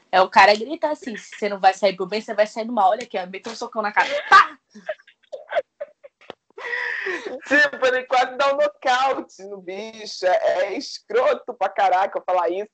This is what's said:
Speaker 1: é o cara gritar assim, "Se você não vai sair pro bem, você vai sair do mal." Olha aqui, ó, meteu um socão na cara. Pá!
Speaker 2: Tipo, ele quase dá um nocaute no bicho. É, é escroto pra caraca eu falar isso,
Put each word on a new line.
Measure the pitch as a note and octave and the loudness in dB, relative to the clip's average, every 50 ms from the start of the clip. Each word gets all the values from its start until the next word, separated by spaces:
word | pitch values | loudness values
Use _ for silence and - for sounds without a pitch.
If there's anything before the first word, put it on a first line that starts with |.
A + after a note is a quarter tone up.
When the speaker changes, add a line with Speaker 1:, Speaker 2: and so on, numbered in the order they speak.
| _ - | _ 0
Speaker 1:
é | - F#3 | 4 4
o | F#3+ F#3 | 4 4
cara | - A3 F#3+ G3+ G#3+ | 6 6 8 8 6
gritar | G#3+ A3+ C4 D#4+ D#4+ - D4 | 4 0 -8 -6 -4 -2 -4
assim, | D4+ D4+ - B3+ G#3+ F#3 | -4 -4 -8 -12 -12 -12
"Se | - - - | -14 -16 -10
você | - A3 G3+ | -6 -6 -4
não | G3+ F#3+ | -4 2
vai | F#3+ F#3+ F#3+ | 2 2 2
sair | - G#3+ G3 F#3+ | 4 0 -2 0
pro | F#3 F#3+ | -2 -6
bem, | F3+ G#3 A3 | -6 -6 -6
você | G#3+ - G#3+ | -6 -6 0
vai | G3+ G#3+ | 0 0
sair | G#3 - A#3 A3 | 0 -2 -8 -8
do | A3+ B3 | -6 -2
mal." | A3 F#3+ F#3 | 2 2 2
Olha | G#3 A#3 A#3+ | 2 0 -4
aqui, | - - F#3+ | -8 -8 -8
ó, | F3+ | -8
meteu | F3+ F#3+ F#3+ - A#3 | -8 -12 -14 -14 -14
um | A3 | -12
socão | - A#3+ A3 - A3 | -12 -12 -10 -6 -6
na | G#3 G#3 | -6 -2
cara. | G#3+ F#3+ F3+ - C#5+ D5 - - | 0 0 0 0 0 -4 2 6
Pá! | G5 - - E4+ D4+ - _ _ _ G#3+ F#3 - D5+ _ _ - _ _ _ - - - - - - E5+ - _ _ - D5 D5+ _ _ _ C5 _ _ - - - _ _ _ - - B4 A#4+ A#4+ A#4+ A#4 A#5 - - - G4 F4+ D4+ A#4 G4 B3+ C#4 - - | 8 8 8 6 0 -18 _ _ _ -20 -12 -12 -12 _ _ -20 _ _ _ -18 -16 -16 -12 -4 -4 -4 -4 _ _ -18 -18 -18 _ _ _ -20 _ _ -20 -20 -20 _ _ _ -20 -14 -10 -8 -8 -6 -6 -6 -8 -8 -6 -8 -8 -8 -8 -10 -12 -12 -4 0
Speaker 2:
Tipo, | C4+ D4 D4+ C#4+ C#4 G#3+ B3+ B3+ | 2 2 2 2 0 0 0 0
ele | B3+ B3+ B3+ | 0 0 -2
quase | - C4 B3 B3+ B3+ B3+ B3 | 0 0 0 0 0 -2 -2
dá | C#4 C#4 C#4 | 0 0 0
um | C#4+ | 0
nocaute | D4 D4 D4 _ - C4+ B3 B3+ C4 C4+ C4 - - - - - F#3+ | 0 -2 -2 _ -2 0 0 2 2 0 0 -2 -6 -12 -16 -18 -16
no | G3+ G3+ F#3+ | -14 -14 -14
bicho. | F3+ E3+ F#3+ G3+ A3 A3 A3 A3 G#3 G3+ - - F#3 F3+ | -12 -12 -10 -10 -10 -12 -14 -14 -16 -14 -10 -2 0 2
É, | F3 - - C#3+ - F3+ - | 2 2 2 0 0 0 -2
é | G4+ F#4+ - | -2 -4 -8
escroto | B3+ - - - _ - G3+ A#3+ C4 D4 B3+ - - - A3 | -8 -10 -14 -16 _ -2 0 2 2 2 0 0 -4 -12 -6
pra | - F#3+ G3+ | -4 -4 -4
caraca | - - G3+ F#3+ F3+ F#3 G3 G3 G3 F3+ | 0 2 2 4 4 4 2 0 -2 -6
eu | - | -4
falar | - F#3 F3+ F3 E3+ | 0 0 0 2 0
isso, | F3 F#3+ G#3+ - | -2 -2 -6 -8